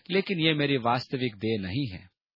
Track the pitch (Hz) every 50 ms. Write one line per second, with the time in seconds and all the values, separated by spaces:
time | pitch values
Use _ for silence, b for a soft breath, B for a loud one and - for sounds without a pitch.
0 | b b 175 196 185 - 202 170 156 160 156 147 143 139 139 127 113 117 120 131
1 | - - - 127 127 123 104 98 104 110 113 107 95 90 90 135 143 113 90 82
2 | - - _ _ _ _ _